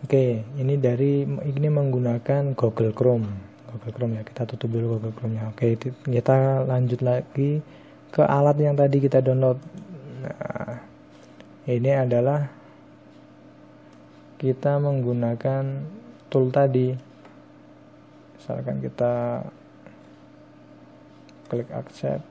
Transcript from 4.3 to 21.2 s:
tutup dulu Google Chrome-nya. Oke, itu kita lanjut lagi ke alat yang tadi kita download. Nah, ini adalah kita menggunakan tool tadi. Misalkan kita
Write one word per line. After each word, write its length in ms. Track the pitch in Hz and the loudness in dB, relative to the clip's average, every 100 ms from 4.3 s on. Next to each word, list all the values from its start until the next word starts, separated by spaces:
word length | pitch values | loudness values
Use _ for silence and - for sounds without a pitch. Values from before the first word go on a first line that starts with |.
| - 117 | -8 -6
tutup 240 | 117 117 117 | -4 -4 -2
dulu 240 | 117 113 | -2 -2
Google 160 | 110 110 | -4 -6
Chrome-nya. 320 | 113 110 110 | -6 -4 -6
Oke, 240 | 107 120 | 0 0
itu 160 | 113 131 127 - | 2 -2 -8 -2
kita 560 | 120 120 131 131 135 | 0 4 4 4 2
lanjut 400 | 131 127 127 123 | 0 0 0 0
lagi 640 | 127 123 - - 139 151 147 - - - - | 0 0 -2 -2 0 -2 -6 -18 -20 -20 -8
ke 80 | - | 2
alat 320 | 147 139 143 147 | 4 6 4 4
yang 160 | 147 143 | 2 4
tadi 240 | 139 139 | 4 4
kita 160 | 135 135 | 4 4
download. 340 | 131 131 131 127 - - - - - 123 | 4 2 2 0 -6 -18 -16 -18 -16 -12
Nah, 560 | 131 - - - - 120 - - - - - - - - - | -12 -10 -10 -8 -8 -10 -14 -20 -20 -20 -20 -20 -20 -14 -4
ini 240 | 123 127 | 0 2
adalah 560 | 139 127 120 123 147 143 - - - - - - - - - - - - - - - - - - - | 2 4 2 2 0 -2 -8 -20 -20 -20 -20 -20 -20 -20 -20 -20 -20 -20 -20 -20 -20 -20 -20 -20 -4
kita 400 | 135 127 147 143 | -2 0 0 0
menggunakan 840 | 143 139 123 120 117 117 135 135 135 135 147 208 - - - | 0 0 0 0 -2 -2 -2 -2 -4 -6 -10 -14 -20 -20 -2
tool 240 | 135 131 | 0 2
tadi. 400 | 135 139 127 127 127 - - - - - - - - - - - - - - | 4 4 4 0 -2 -12 -20 -20 -20 -20 -20 -20 -20 -20 -20 -20 -20 -20 -20
Misalkan 480 | - 127 127 131 131 | -10 -8 -6 -6 -6
kita 560 | - 120 120 120 120 - - - - - - - - - - - - - - - - - - | -2 -2 0 -2 -6 -8 -16 -20 -20 -20 -20 -20 -20 -20 -20 -20 -20 -20 -20 -20 -20 -20 -20